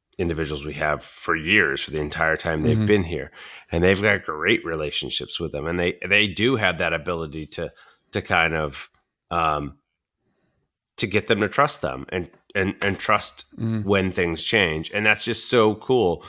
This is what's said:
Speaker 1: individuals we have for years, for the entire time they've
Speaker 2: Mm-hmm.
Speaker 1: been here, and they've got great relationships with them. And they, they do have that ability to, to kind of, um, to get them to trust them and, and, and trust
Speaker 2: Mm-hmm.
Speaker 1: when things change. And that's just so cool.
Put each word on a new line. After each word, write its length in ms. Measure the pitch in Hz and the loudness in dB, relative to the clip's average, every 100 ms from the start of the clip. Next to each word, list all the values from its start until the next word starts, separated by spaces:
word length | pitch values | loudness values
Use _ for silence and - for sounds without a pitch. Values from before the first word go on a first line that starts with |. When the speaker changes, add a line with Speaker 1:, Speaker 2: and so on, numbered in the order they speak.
| _ - | _ -4
Speaker 1:
individuals 460 | 85 78 76 76 | -2 -2 -2 -4
we 120 | 73 73 | -8 -4
have 280 | 76 73 | -2 -2
for 320 | - - - 82 | -6 -10 -2 -2
years, 480 | 78 104 78 69 | 2 2 2 0
for 80 | - | -4
the 80 | 76 | -4
entire 380 | 73 80 80 80 | -4 0 0 0
time 240 | 87 78 | -2 0
they've 160 | 117 110 | 2 2
Speaker 2:
Mm-hmm. 80 | 107 | 4
Speaker 1:
been 180 | 104 | 4
here, 280 | 82 80 67 - - - - | 2 -4 -8 -14 -20 -20 -6
and 120 | 85 | 2
they've 180 | 90 95 | 4 4
got 220 | 107 98 | 4 2
great 400 | - 78 85 113 82 | -2 -4 0 0 0
relationships 760 | 80 73 - 65 - 73 - | -4 -4 -4 -4 -6 -6 -6
with 120 | 82 | -6
them. 160 | 73 78 | -4 -4
And 100 | 87 | 0
they, 200 | 87 - 92 | -2 -2 0
they 200 | 101 107 | 2 2
do 280 | 87 117 127 | 0 0 2
have 220 | 98 85 | 0 0
that 160 | 87 | -2
ability 540 | 82 90 85 78 78 78 | -2 -4 -4 -6 -8 -10
to, 220 | - 80 - - _ _ | -8 -8 -10 -20 _ _
to 80 | 104 | -6
kind 340 | - 90 82 80 | 0 2 2 2
of, 340 | 76 71 - _ _ _ _ | -2 -6 -14 _ _ _ _
um, 480 | 85 80 73 71 - _ _ _ _ _ _ _ _ _ _ _ - | 0 0 0 -4 -10 _ _ _ _ _ _ _ _ _ _ _ -4
to 100 | 107 | 0
get 200 | 107 - | 0 2
them 140 | 107 | 2
to 80 | 101 | 2
trust 320 | - 143 - | 2 2 2
them 240 | 73 65 - | -4 -6 -6
and, 200 | 92 85 _ _ | -6 -6 _ _
and, 220 | 101 98 - | -2 -2 0
and 160 | 101 98 | -2 -2
trust 460 | - 104 - - - - | 2 2 0 -6 -14 -6
Speaker 2:
Mm-hmm. 240 | 113 110 98 | -4 -2 2
Speaker 1:
when 240 | 98 92 | 2 2
things 300 | 92 87 80 | 0 -2 0
change. 480 | - 110 90 78 80 | 0 2 2 0 -4
And 120 | 104 107 | 0 2
that's 200 | 107 - | 2 2
just 240 | 113 - | 0 2
so 260 | 123 107 104 | 4 4 2
cool. 480 | - 127 95 82 | 2 4 4 0